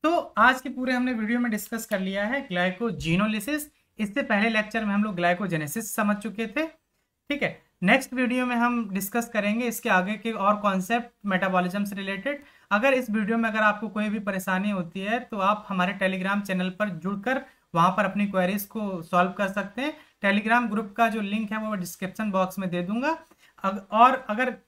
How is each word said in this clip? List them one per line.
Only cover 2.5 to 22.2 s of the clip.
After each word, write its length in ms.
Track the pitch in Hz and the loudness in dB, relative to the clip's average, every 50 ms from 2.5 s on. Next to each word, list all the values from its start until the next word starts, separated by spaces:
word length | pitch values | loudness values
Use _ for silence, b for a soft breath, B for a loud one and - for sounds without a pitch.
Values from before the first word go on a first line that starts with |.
| 180 175 180 185 185 - 233 233 175 139 139 160 165 190 214 220 214 220 214 - 302 302 294 - _ _ _ _ _ - | 0 0 2 0 0 -2 -4 -4 -4 -2 0 2 2 2 2 2 0 -2 -2 -2 -2 -4 -4 -8 _ _ _ _ _ -4
इससे 220 | 214 202 - 277 277 | -4 -2 -2 -4 0
पहले 260 | - 220 202 214 233 | 2 2 2 4 2
लेक्चर 360 | 220 214 208 208 - 226 220 | 2 0 -2 0 -4 -2 0
में 80 | 202 202 | 2 2
हम 100 | 202 208 | 2 2
लोग 120 | 214 185 | 0 0
ग्लाइकोजेनेसिस 800 | 170 170 175 180 180 208 180 165 156 151 147 - 226 220 - - | 2 2 2 2 2 0 -2 0 -2 -2 -2 -4 -6 -6 -4 -2
समझ 200 | - 208 202 208 | 0 2 2 0
चुके 280 | 202 - 226 185 220 226 | 0 -4 -8 -6 -6 -6
थे, 180 | 220 - 294 320 | -4 -2 -2 -4
ठीक 800 | 320 - _ _ _ _ _ _ _ _ _ _ _ 285 285 - | -4 -6 _ _ _ _ _ _ _ _ _ _ _ -4 -2 -2
है। 60 | 156 160 - _ _ _ _ 180 | -4 -4 -8 _ _ _ _ 4
नेक्स्ट 300 | 190 247 269 262 - 254 | 4 4 4 2 -2 -2
वीडियो 320 | 254 254 233 247 254 254 | 0 0 0 0 0 -2
में 100 | 247 247 | 0 0
हम 340 | 233 240 240 240 233 226 190 | 0 2 2 0 -2 -4 -4
डिस्कस 400 | 185 196 196 - - 233 226 - | -4 -6 -6 -2 -4 -4 -4 -2
करेंगे 380 | - 214 202 208 214 233 247 | -4 -2 0 0 0 0 -2
इसके 220 | 247 233 - - 233 | -2 -4 -4 0 2
आगे 240 | 196 185 180 196 214 | 2 2 2 0 -4
के 160 | 208 - 226 220 | -4 -4 -6 -4
और 220 | - 190 202 208 | 2 2 2 2
कॉन्सेप्ट 520 | 208 208 202 190 190 185 - 233 240 233 - _ _ - | 4 2 0 0 0 0 0 0 0 0 -6 _ _ -4
मेटाबॉलिज्म 580 | 202 190 180 190 190 185 180 180 180 180 208 202 | -2 0 0 0 2 2 2 2 2 -2 -2 -4
से 100 | 202 202 | -4 -4
रिलेटेड। 480 | 196 196 196 196 196 196 277 285 285 B B B B B B | -6 -6 -6 -6 -4 -4 -4 -4 -4 B B B B B B
अगर 220 | 202 208 233 277 262 | 0 4 4 4 4
इस 160 | 254 247 220 | 4 2 0
वीडियो 280 | 202 220 214 190 233 | 0 0 2 2 2
में 120 | 226 226 220 | 2 0 0
अगर 100 | 208 220 | 0 2
आपको 280 | 214 214 208 208 226 208 | 2 2 2 2 -6 -6
कोई 200 | - 214 214 214 | -4 -4 -2 -2
भी 100 | 208 226 | -2 -2
परेशानी 480 | 208 208 196 185 190 196 185 185 196 208 | -4 -4 -4 -4 -2 0 0 0 0 0
होती 300 | 202 185 175 170 - 196 | -2 -2 -4 -6 -8 -6
है 180 | 190 208 226 247 | -4 -2 -2 -4
तो 180 | 247 - 233 202 | -4 -6 -4 0
आप 260 | 185 196 214 208 - - | 2 2 2 0 -2 -6
हमारे 280 | 190 180 180 190 202 196 | 0 0 0 0 0 0
Telegram 420 | 196 185 185 185 185 190 202 202 202 | 0 0 0 -2 -2 -2 -2 -2 -2
चैनल 260 | - 190 180 180 185 | -2 -2 -2 -2 -4
पर 180 | 185 - 214 208 | -2 -4 -4 -4
जुड़कर 500 | 175 156 160 190 202 196 202 247 262 277 269 B B B B B - | -4 -6 -6 -4 -6 -4 -2 -2 -2 -2 -4 B B B B B 2
वहां 160 | 165 170 185 | 4 4 4
पर 140 | 190 - 196 | 4 2 0
अपनी 220 | 190 190 202 202 | 0 0 0 -2
क्वेरीज 380 | 196 190 190 180 180 202 202 202 | 0 2 2 2 2 0 -2 -6
को 340 | - - 220 214 196 190 170 160 | -6 -8 -6 -6 -4 -6 -6 -6
सॉल्व 280 | - - 175 180 190 190 | 0 2 2 2 2 0
कर 140 | - 202 190 | -2 -2 -2
सकते 320 | 196 208 190 196 - 240 | -2 -4 -6 -6 -6 -4
हैं। 120 | 277 302 311 B B B B _ - | -4 -4 -6 B B B B _ 0
Telegram 460 | 196 202 208 208 220 233 240 240 208 | 2 2 2 2 4 2 2 2 2
ग्रुप 220 | 202 220 214 202 - | -2 -2 -4 -4 2
का 120 | - 233 226 | 2 2 2
जो 120 | 208 226 202 | 2 -2 -2
लिंक 280 | 196 208 220 226 208 | -2 -2 -2 -2 -2
है 60 | 214 220 | -4 -4
वो 140 | 220 214 214 | -4 -4 -4
डिस्क्रिप्शन 560 | 190 175 170 - - 190 190 190 - | -4 -6 -8 -8 -8 -8 -8 -4 -4